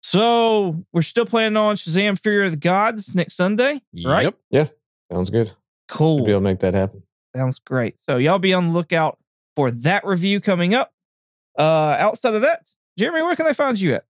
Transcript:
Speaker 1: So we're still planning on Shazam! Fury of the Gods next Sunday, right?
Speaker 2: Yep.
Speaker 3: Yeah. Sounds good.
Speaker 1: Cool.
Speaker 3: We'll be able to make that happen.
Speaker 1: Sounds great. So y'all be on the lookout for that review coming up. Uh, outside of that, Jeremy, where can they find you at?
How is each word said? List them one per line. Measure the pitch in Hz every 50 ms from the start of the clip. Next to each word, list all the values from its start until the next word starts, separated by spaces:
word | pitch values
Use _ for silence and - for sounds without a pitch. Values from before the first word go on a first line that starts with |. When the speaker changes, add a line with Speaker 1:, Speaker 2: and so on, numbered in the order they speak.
| -
Speaker 1:
So | - - 180 220 233 233 233 226 226 220 214 202 185 156 160 185 _ _
we're | 170
still | 160 - - - 233
planning | 226 - 233 220 220 214 214
on | 214 214 208 196
Shazam! | - 170 156 185 202 208 202 185
Fury | - 214 208 202 202
of | 190
the | 160 147
Gods | 139 170 180 190 208 226 240 220 196 - -
next | 185 170 - -
Sunday, | - 180 185 214 208 247 269 302 277 _ _ - - -
right? | 127 143 185 -
Speaker 2:
Yep. | 156 - _ _ _
Speaker 3:
Yeah. | - 127 151 147 _ _ _ _ _ _ _ _
Sounds | - 87 92 95
good. | 107 117 117 104 - _ _ _ _ _ _ _
Speaker 1:
Cool. | - - 151 160 160 147
Speaker 3:
We'll | 127
be | 120
able | 101 101
to | 95
make | 98 95 92
that | - 92 90
happen. | 98 95 98 - - - _ _ _ _ _ _
Speaker 1:
Sounds | 127 131 127 131 -
great. | _ - 131 131 120 - - _ _ -
So | 143 123
y'all | 127 143 135 139
be | 175 190 185
on | 185 180 170
the | 165
lookout | 170 170 _ - 165 160 151 - _ _ _ _ _ _ _ _
for | - 143 127
that | 117 117 120 151 185 202 -
review | 190 196 175 170 196 202 202
coming | - - 190 175 175 175 208
up. | 254 269 - _ _ _ _ _ _ _ _ _ _ _ _ _ -
Uh, | 147 156 160 160 156 151 147 -
outside | 165 208 220 - - 247 220
of | 214
that, | 220 294 339 - _ _ _ _ _ _ _ -
Jeremy, | 202 302 349 320 320
where | 339 349
can | - 320
they | 320 277
find | - 294 269 247 202
you | 196 165 123
at? | - - _